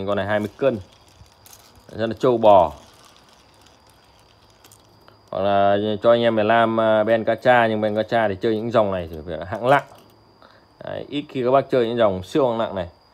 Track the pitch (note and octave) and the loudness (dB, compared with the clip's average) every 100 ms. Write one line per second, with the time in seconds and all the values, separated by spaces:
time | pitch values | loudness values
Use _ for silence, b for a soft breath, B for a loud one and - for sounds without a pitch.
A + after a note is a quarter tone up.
0 | G2 G2+ G2 G#2 G#2 - C#3 A#2 F#2 _ | -6 -4 -2 -4 -4 -4 -4 -4 -12 _
1 | _ _ - _ - - _ _ - G2 | _ _ -20 _ -20 -20 _ _ -20 -8
2 | A2+ A2 C3+ A#2+ A2 G2+ D#2+ D2+ - - | -8 -2 0 4 6 8 6 -2 -20 -20
3 | - _ _ _ _ _ _ _ _ _ | -20 _ _ _ _ _ _ _ _ _
4 | _ _ _ _ _ _ _ - _ _ | _ _ _ _ _ _ _ -20 _ _
5 | - _ _ F#2+ G2 G2+ G2 G2+ G#2+ G#2+ | -20 _ _ -4 0 2 2 0 -2 0
6 | A#2 A#2+ A#2 A2 G#2+ A#2 A2+ A2+ A2+ A2 | 2 2 2 0 2 2 2 0 0 0
7 | G#2+ A2+ G#2+ A2 B2+ B2 A2+ G#2+ G#2+ G#2+ | 2 0 -2 -2 2 2 2 0 -2 -2
8 | A2 A#2 A2 F#2+ A#2 A2 A#2 A2+ G#2 F#2+ | -2 -2 -2 -2 -4 -4 -2 0 0 -2
9 | E2 E2 D#2+ D#2+ F2 G2+ A#2+ C#3+ - - | -8 -12 -12 -12 -10 -6 0 0 0 -20
10 | - _ _ _ b b b _ - G1+ | -20 _ _ _ b b b _ -14 -14
11 | - D3 D3 C3+ A#2+ C3+ C3+ C3+ A2+ A#2+ | -10 -12 -10 -6 2 2 2 -2 0 2
12 | A2 F#2 F#2 D#3 C3 A2+ A2 F#2+ E2+ - | 0 0 -4 0 0 0 -4 -6 -10 -14
13 | b | b